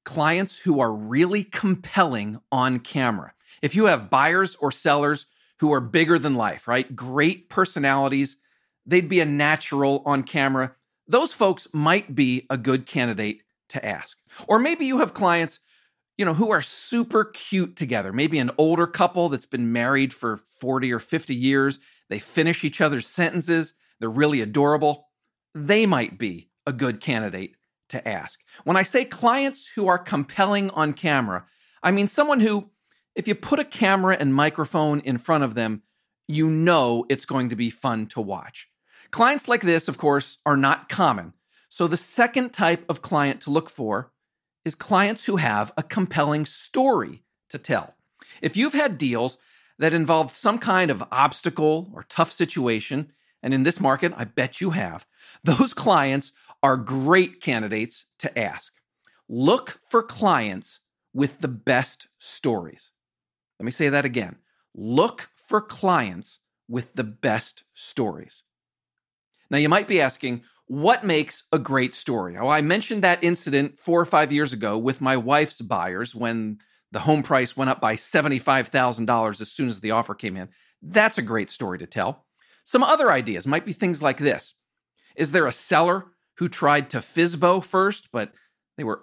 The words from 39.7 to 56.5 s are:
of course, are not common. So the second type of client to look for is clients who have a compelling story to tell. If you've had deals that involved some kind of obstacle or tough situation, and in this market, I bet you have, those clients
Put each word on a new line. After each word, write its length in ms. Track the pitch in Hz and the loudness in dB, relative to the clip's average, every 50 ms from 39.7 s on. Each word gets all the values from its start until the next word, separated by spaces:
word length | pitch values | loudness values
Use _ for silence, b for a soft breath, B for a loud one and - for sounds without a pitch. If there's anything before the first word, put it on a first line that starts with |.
| 170 160 - - | 2 2 0 -4
of 100 | 131 - | -6 -2
course, 400 | - 147 143 139 135 - - - - | 2 2 2 2 0 -4 -10 -4 0
are 100 | 151 143 | 2 4
not 320 | 139 139 139 147 - - - | 4 4 2 2 0 -4 -4
common. 440 | - - 185 147 120 98 85 82 - _ _ _ _ _ _ _ | 0 2 2 2 2 0 -4 -12 -16 _ _ _ _ _ _ _
So 180 | - - 175 | -4 -2 -2
the 100 | 165 165 | 0 -2
second 560 | 170 - - - 254 240 247 - 262 254 247 | -4 -6 -4 0 0 0 2 2 -2 -4 -4
type 320 | - - 196 165 170 170 - - | -2 0 2 2 2 0 -2 -6
of 140 | 151 - | -8 -8
client 400 | - - 175 147 143 139 131 - | -6 -2 0 0 0 0 -2 -4
to 80 | - 143 | -4 -2
look 180 | 143 156 - - | -2 -2 -2 -4
for 440 | - - 123 107 101 104 131 - _ _ _ _ _ _ _ _ _ _ - | -8 -8 -6 -4 -4 -4 -6 -8 _ _ _ _ _ _ _ _ _ _ -10
is 100 | 165 - | -10 -10
clients 500 | - - - 202 185 202 202 226 - - | -10 -4 0 2 2 2 2 0 -4 -2
who 120 | - 202 | -2 0
have 360 | 175 147 120 104 104 104 - - | 0 0 0 0 0 -2 -4 -6
a 60 | - | -8
compelling 640 | 151 - - 214 185 175 - 156 147 143 147 151 151 | -8 -4 -4 -4 -4 -2 0 0 0 2 0 -2 -2
story 760 | - - - - - - 269 262 269 240 160 104 67 - - _ _ _ _ _ - | -6 -10 -16 -12 -4 0 2 2 4 2 0 -2 -4 -10 -18 _ _ _ _ _ -18
to 80 | - 135 | -16 -10
tell. 360 | - - 131 92 - - - _ _ _ B B B B B B | -4 -2 -2 -2 -2 -6 -14 _ _ _ B B B B B B
If 160 | - 156 - | -6 -2 0
you've 160 | 196 262 302 | 0 0 0
had 260 | 269 285 294 269 185 123 | 2 0 0 0 -2 -2
deals 380 | 151 127 120 113 123 127 - b b b b b b b b - | -2 -2 0 0 -2 -4 -4 b b b b b b b b 0
that 140 | 156 160 | 0 2
involved 420 | 160 165 156 139 165 160 156 131 - | 2 2 2 4 2 2 2 -2 -4
some 240 | - - 208 220 226 | -2 0 0 0 0
kind 320 | - 226 190 185 180 156 | 0 0 2 2 2 2
of 140 | 127 95 - - | 0 -2 -6 -2
obstacle 800 | - 127 139 147 - - - 170 - - 156 156 156 160 185 - - | 0 2 2 2 0 -2 -6 -4 0 2 2 2 2 0 -2 -8 -16
or 80 | - | -18
tough 300 | - - - - 165 - | -18 -4 -2 0 0 0
situation, 800 | - - 170 - - - 127 120 113 107 - - 139 139 156 - _ _ _ _ _ _ | 0 -2 -2 -2 -2 -2 0 0 0 -2 -2 -4 -6 -6 -6 -8 _ _ _ _ _ _
and 100 | - 127 | -4 -2
in 100 | 135 135 | 0 2
this 160 | 131 165 170 - | 2 0 0 2
market, 340 | 190 131 135 143 175 170 - | 2 2 2 2 0 -2 -2
I 80 | - 120 | -6 -10
bet 360 | 101 - - 127 131 - - | -6 -4 -4 -4 -4 -4 -4
you 100 | 185 190 | -4 -2
have, 360 | 160 185 101 87 80 - - b b b b b b b - | -2 -2 -4 -6 -8 -12 -16 b b b b b b b 0
those 300 | 160 151 - 269 240 - | 2 2 4 2 0 -2
clients 580 | - - 233 190 156 143 135 135 139 139 - b b b b | 0 2 4 4 6 4 2 0 -2 -4 -6 b b b b